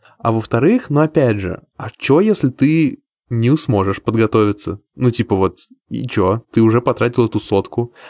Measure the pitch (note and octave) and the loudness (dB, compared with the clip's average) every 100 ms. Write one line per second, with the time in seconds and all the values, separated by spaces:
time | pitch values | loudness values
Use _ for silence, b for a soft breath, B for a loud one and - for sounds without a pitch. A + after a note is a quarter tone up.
0 | b b A2+ A2+ A2 A#2 D3+ A#3+ - C#3+ | b b -2 -2 -2 0 2 0 0 0
1 | D#3 D#3+ B2+ G#2 F#2 F2 _ - A2 - | 0 2 0 0 -4 -10 _ -14 -14 -8
2 | - D3 G#3+ G3+ C3+ - C#3 D#3+ D3 - | 2 2 4 2 -2 0 0 2 0 -4
3 | _ _ - A#2 A#2+ D#3 - G2+ F#2+ F#2+ | _ _ -6 -2 2 0 0 0 0 -4
4 | - A2 A2 A2 G#2 G2+ - G2 _ - | -2 0 2 2 0 -2 -6 -10 _ -2
5 | B2+ A2 G#2+ F#2+ F#2+ - - _ - A#2 | -2 0 -2 0 0 -4 -20 _ -12 -10
6 | B2 - F#2 A2+ - A#2 A2+ A#2 B2 A#2 | -6 -2 0 0 -2 2 2 2 0 -2
7 | A#2 B2 A2+ G#2+ - G2 - - A#2+ B | -2 0 -2 -2 -2 -2 -2 -6 -8 B
8 | B | B